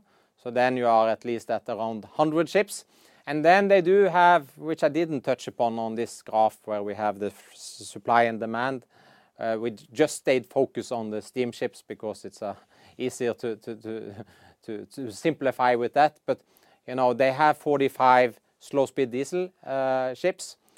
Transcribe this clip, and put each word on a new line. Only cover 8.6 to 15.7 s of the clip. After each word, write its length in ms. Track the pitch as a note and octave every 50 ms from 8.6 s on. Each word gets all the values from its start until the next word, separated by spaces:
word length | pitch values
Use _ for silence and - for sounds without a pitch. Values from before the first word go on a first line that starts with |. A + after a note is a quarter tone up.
| B2 C3+ C3+ B2 - _ _ _ _ _ _ _ _ _ _ -
uh, 180 | A2 A2+ A2+ A2
we 120 | A2+ A#2+
j-, 160 | G#2+ G#2 - _
just 260 | A#2+ A2 D#3 D3 -
stayed 280 | - - D3+ C3+ B2+ A2+
focused 460 | - - C3+ C3+ C3 - B2 A2 -
on 180 | B2+ A#2 A2 G#2+
the 140 | G#2+ G#2+ -
steam 280 | - - B2+ B2 A#2+
ships 320 | A2 - B2+ A#2 - - _
because 380 | - A2 - - G#2+ G2 - -
it's, 200 | G2 - - A2+
uh, 100 | G2+ F#2+ - _ _ _ _ _ - _
easier 360 | - B2+ B2+ - - B2+ A#2+ G#2+
to, 220 | - - A#2+ A2
to, 180 | G#2 - - A2+
to, 500 | G#2+ A2 A2 A2 A2+ G#2+ G#2+ G2+ G#2+ A2 _ _ _
<laughs> 240 | _ _ _ _ _
to, 220 | - A2 G#2 G2+
to 260 | - - - C3+ A#2
simplify 600 | G2+ - - E3 D3 - C#3 B2+ A#2+ - B2+ B2